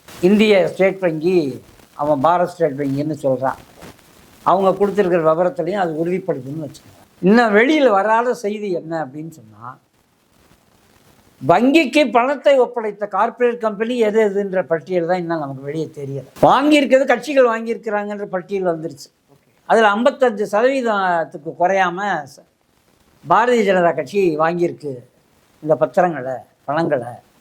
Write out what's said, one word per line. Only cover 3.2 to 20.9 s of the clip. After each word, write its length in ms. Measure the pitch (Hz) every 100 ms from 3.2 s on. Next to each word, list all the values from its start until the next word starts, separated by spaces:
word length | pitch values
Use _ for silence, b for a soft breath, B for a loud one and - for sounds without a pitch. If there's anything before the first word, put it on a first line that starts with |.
சொல்றான், 380 | 139 131 131 - - - - - _ _ _ _ -
அவங்க 240 | 180 190 185
கொடுத்துருக்கிற 420 | 202 190 185 175 160
விவரத்துலையும் 560 | 160 180 180 170 202
அது 80 | 180 156
உறுதிப்படுதுன்னு 640 | 170 185 185 147 127 156 143
வச்சுக்கோங்க. 400 | - - - _ - 175
இன்னும் 260 | 226 233 202
வெளியில் 380 | 254 311 262 196
வராத 360 | 208 226 247 233
செய்தி 280 | 202 208 208 170
என்ன 140 | 156 165
அப்படின்னு 280 | 143 147 160 160
சொன்னா, 260 | 110 107 117 131 _ _ _ _ _ _ _ _ _ _ _ _ _ _ _ _
வங்கிக்கு 600 | 131 170 247 294 285 294 285 233
பணத்தை 380 | 247 285 302 277 240
ஒப்படைத்த 420 | 240 220 202 202 185
கார்ப்பரேட் 480 | 226 226 247 233 220
கம்பெனி 300 | 202 226 247 214
எது 100 | 208 214
எதுன்ற 380 | 190 202 185 147
பட்டியல் 380 | 165 165 185 165
தான் 100 | 185
இன்னும் 200 | 170 165 139
நமக்கு 180 | 135 139
வெளியே 180 | 156 151 -
தெரியல. 280 | 139 135 135 - 147
வாங்கியிருக்கிறது 600 | 214 285 294 254 262 269
கட்சிகள் 360 | 240 - 277 247
வாங்கியிருக்கிறாங்கன்ற 760 | 226 226 220 220 208 208 208 196 185
பட்டியல் 340 | 180 196 185
வந்துருச்சு. 380 | 165 160 135 - _ _ _ _ _ -
அதுல 240 | 202 214 208
ஐம்பத்தஞ்சு 520 | 254 262 254 208 202 208
சதவீதத்துக்கு 960 | 247 269 233